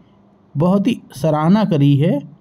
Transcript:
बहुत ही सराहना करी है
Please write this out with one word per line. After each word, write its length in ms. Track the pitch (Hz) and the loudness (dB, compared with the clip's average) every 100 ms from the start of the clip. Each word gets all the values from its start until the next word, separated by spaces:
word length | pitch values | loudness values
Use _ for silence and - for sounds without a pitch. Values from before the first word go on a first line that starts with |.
| _ _ _ _ _ 139 | _ _ _ _ _ -4
बहुत 300 | 175 202 190 | 0 0 -2
ही 140 | - - - | -4 -10 -6
सराहना 480 | 160 151 156 208 | -4 0 2 2
करी 320 | 196 151 143 139 | 2 0 2 2
है 260 | 160 285 - - | 0 -2 -6 -20